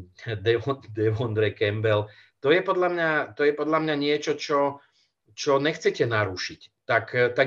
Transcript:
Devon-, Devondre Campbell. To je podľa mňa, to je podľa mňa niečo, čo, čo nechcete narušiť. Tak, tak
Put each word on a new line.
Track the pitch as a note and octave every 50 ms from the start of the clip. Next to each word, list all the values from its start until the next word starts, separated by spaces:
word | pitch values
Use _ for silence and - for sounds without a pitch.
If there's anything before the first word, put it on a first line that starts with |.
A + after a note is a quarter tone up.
| F#2 F2+ _ - -
Devon-, | A#2+ A2+ G#2 F#2+ A2+ A#2 A2+ A2 C#3 C3+ C3+ - -
Devondre | G#2+ G#2+ G#2+ A2 A2 G#2+ C3 A2+ A2 G#2+ G#2+ G#2 G2+
Campbell. | - A2+ G#2 G#2 A2 G#2+ A2 G#2+ G#2 G#2 G#2+ - - - _ _ _ -
To | C#3
je | D#3 F3+
podľa | F#3 F#3+ F#3+ F3+ F3+ F3+
mňa, | F3 F3 E3 D#3+ D#3 D3+ C3+ - - -
to | D3
je | D3 D3
podľa | D3 D3+ D3+ D#3 D#3+ D#3
mňa | D#3 D3+
niečo, | C#3+ C#3+ D3 D3 D3 D3 - D3
čo, | D3 - - D3+ C#3+ C#3+ C#3+ C#3 C#3 _ _ _ _ _ _ _ _ _ _ _ -
čo | - D3 C#3 C#3 C#3+
nechcete | D#3 D#3+ - - G#3 F#3+ - D3
narušiť. | A#2+ A#2 G#2+ G#2+ F#2+ F#2 F#2 - - E2 - - - _ _ _ -
Tak, | B2 A2+ A2 - - B2 B2 A#2+ B2 -
tak | C3+